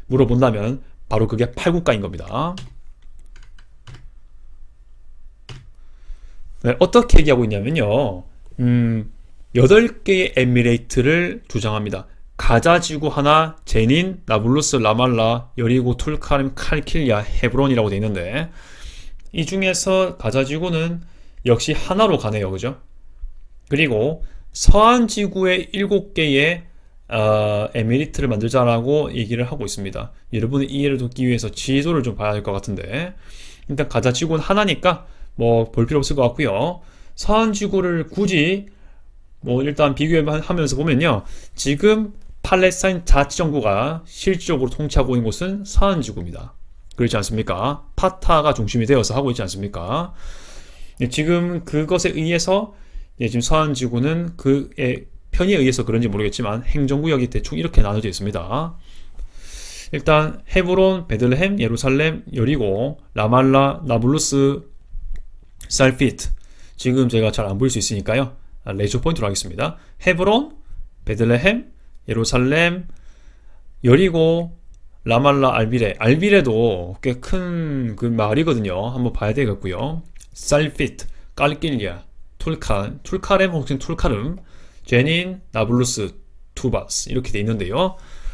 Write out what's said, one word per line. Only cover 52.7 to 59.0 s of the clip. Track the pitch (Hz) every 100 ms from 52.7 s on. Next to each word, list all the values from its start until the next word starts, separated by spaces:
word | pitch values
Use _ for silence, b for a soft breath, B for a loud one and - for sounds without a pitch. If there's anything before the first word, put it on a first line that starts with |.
| b b b b -
예, | 117
지금 | 120
서한 | 117 156 151
지구는 | 131 127 120 139 165 170 170
그의 | 135 139 135 - 127 127 - - -
편의에 | - 185 190
의해서 | 131 127
그런지 | 107 113 117
모르겠지만 | 101 107 - 110 110
행정구역이 | 123 151 135 139 160 143 123
대충 | 107 - 156
이렇게 | 165 -
나눠져 | 101 107 107
있습니다. | 90 101 95 85 123 165 - b b